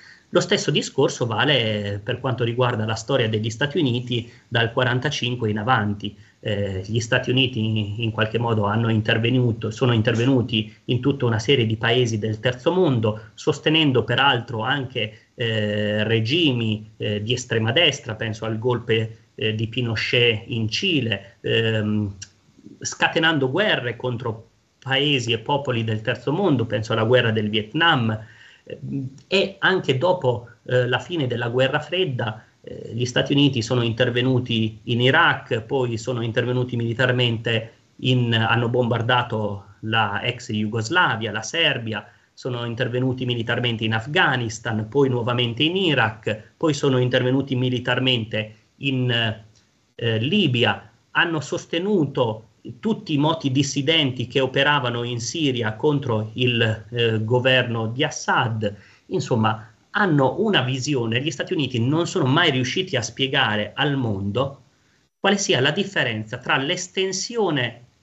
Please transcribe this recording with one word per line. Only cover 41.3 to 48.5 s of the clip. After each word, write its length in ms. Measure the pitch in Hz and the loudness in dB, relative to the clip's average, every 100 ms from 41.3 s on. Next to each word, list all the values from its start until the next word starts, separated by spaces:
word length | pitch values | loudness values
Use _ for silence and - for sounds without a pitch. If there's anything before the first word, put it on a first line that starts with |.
la 100 | 110 | -6
Serbia, 640 | - 165 156 127 113 104 - - _ | -6 -2 0 -2 -6 -8 -10 -20 _
sono 300 | - 135 120 | -12 -8 -6
intervenuti 600 | 120 117 120 123 131 127 | -6 -4 -2 0 -2 -2
militarmente 600 | 123 120 113 120 117 113 | -4 -4 -2 -2 -2 -2
in 100 | 110 | -2
Afghanistan, 920 | 113 117 165 170 127 117 - 120 107 110 | -2 -2 0 2 2 -2 -6 -4 -4 -2
poi 200 | 139 135 | 2 2
nuovamente 540 | 120 117 120 120 117 | 2 0 0 0 0
in 120 | 151 190 | 0 2
Iraq, 800 | 180 131 107 - - 107 - - | 2 2 2 0 -6 -6 -8 -4
poi 160 | 185 | -2
sono 260 | 147 143 127 | 2 2 2
intervenuti 560 | 123 127 127 135 139 123 | 2 2 2 0 0 0
militarmente 960 | 127 123 127 123 127 123 110 110 107 | 0 -2 -2 0 2 0 -2 -6 -6